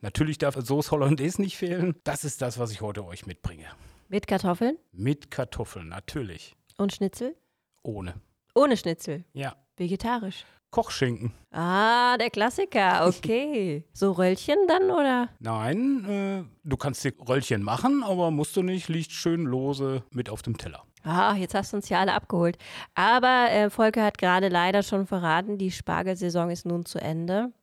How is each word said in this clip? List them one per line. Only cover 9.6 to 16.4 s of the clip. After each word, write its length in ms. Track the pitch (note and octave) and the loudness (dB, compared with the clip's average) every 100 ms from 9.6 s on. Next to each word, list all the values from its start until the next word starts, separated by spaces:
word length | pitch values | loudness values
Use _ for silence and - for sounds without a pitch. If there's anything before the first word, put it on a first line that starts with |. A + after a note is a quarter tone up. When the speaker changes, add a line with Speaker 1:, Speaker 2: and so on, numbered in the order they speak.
| _ _ | _ _
Speaker 2:
Vegetarisch? 680 | F3+ F#3+ A3+ A#3+ G3+ - - _ _ | -4 -4 -2 -2 -4 -10 -16 _ _
Speaker 1:
Kochschinken. 640 | - A3+ - B2+ A#2+ A2+ - _ | -2 -2 0 -2 0 -6 -8 _
Speaker 2:
Ah, 680 | - E3+ F#3 G#3+ A#3+ B3 B3 | -4 0 4 4 6 4 2
der 140 | A#3 | 0
Klassiker, 760 | G3+ A3 - G4 A#3+ F#3+ F3+ E3+ | 2 0 0 -2 2 4 6 4
Speaker 1:
<laughs> 20 | |
Speaker 2:
okay. 760 | F3+ - A3+ C#4+ C#4 F#3+ D3 - | 2 0 -2 0 -2 -2 -4 -8
So 200 | - G3 | 0 0
Röllchen 460 | F3 F#3 F#3+ - D4 F#4+ | 4 2 2 2 2 4
dann, 220 | E4 F#4+ | 4 4
oder? 380 | F4+ C#4+ B3+ A#3+ - | 2 2 2 0 -6
Speaker 1:
Nein, 640 | G#3+ A2+ A2 F3 C4 C4+ | -4 -2 0 0 0 0
äh, 640 | G3 G3+ G3 G3 | -2 -2 -2 -4